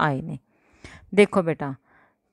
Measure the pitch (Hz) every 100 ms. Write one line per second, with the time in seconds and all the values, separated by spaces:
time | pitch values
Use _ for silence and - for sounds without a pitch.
0 | 156 135 160 139 _ _ _ _ - -
1 | - 190 202 196 165 151 143 135 _ _
2 | _ _ _